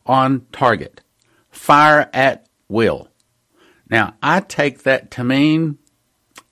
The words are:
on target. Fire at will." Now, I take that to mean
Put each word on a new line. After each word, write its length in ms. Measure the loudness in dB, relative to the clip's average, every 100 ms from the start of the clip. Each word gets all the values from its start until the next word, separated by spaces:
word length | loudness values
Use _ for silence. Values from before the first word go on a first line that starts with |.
| -2
on 400 | 0 0 -2 -6
target. 480 | -2 0 0 -6 _ _ _ _ _ _
Fire 580 | -10 2 4 6 4 0
at 340 | -2 -2 -2 _ _ -8
will." 400 | -2 -2 -2 -10 _ _ _ _ _ _ _ -4
Now, 240 | -2 -2 -4
I 160 | -2 -2
take 440 | -4 -4 -4 -4
that 260 | -4 -4 -4
to 120 | -10
mean 540 | -4 0 0 0 -4 -8 _ _ _ _ _ -20 _